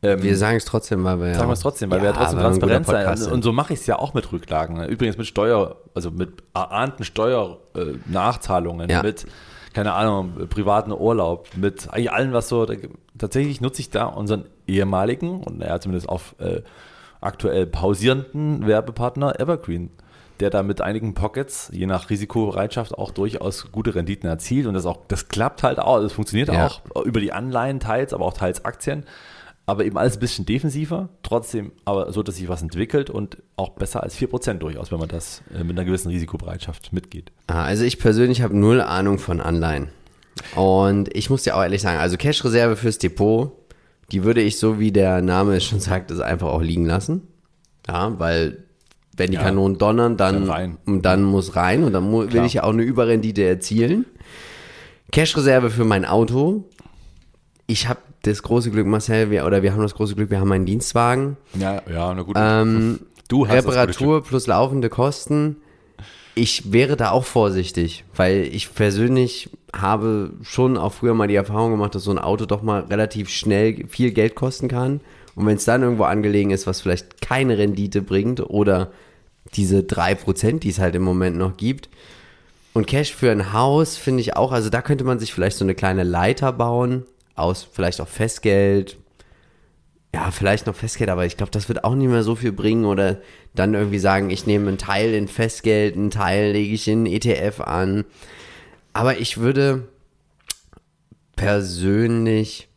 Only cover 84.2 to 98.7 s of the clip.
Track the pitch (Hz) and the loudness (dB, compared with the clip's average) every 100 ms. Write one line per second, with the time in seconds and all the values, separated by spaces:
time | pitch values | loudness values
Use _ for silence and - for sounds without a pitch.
84.2 | 113 - 127 127 107 113 127 143 127 123 | 0 0 0 0 0 -2 0 0 0 -2
85.2 | 110 - 90 - 98 92 95 92 87 87 | -4 -2 -2 0 -2 0 0 0 0 2
86.2 | 92 120 135 123 117 120 123 127 127 _ | 2 2 0 0 0 0 0 -2 -6 _
87.2 | _ - 82 92 - - 87 90 82 - | _ -4 -2 -2 -6 -4 -2 -2 -8 -4
88.2 | 110 - 110 98 101 98 95 - - _ | -4 0 2 4 4 4 0 -10 -20 _
89.2 | _ _ _ _ _ _ _ _ _ 82 | _ _ _ _ _ _ _ _ _ -6
90.2 | 85 - 98 107 - 101 113 - 107 90 | -4 -2 0 0 -2 -6 -8 -4 -2 0
91.2 | 90 - 101 107 98 117 - 131 131 120 | -2 -2 -4 -4 -4 -2 0 0 2 2
92.2 | 107 113 120 98 104 113 107 98 98 95 | 2 0 -2 0 0 2 2 2 2 0
93.2 | - - - - 104 107 104 101 95 95 | -8 -20 -14 -2 0 2 0 0 2 2
94.2 | 98 95 - 104 101 95 - 98 110 110 | 2 -2 0 2 2 -2 -2 0 2 0
95.2 | 101 - 113 - 113 107 104 90 104 104 | -2 -2 -2 0 2 4 2 0 -2 0
96.2 | 98 98 104 104 104 107 - 110 113 95 | 0 2 2 2 0 -2 0 0 2 0
97.2 | 120 85 95 104 - 82 95 98 104 - | 0 0 0 -4 -6 -2 0 -2 -4 -12
98.2 | - - - - - | -20 -20 -20 -20 -20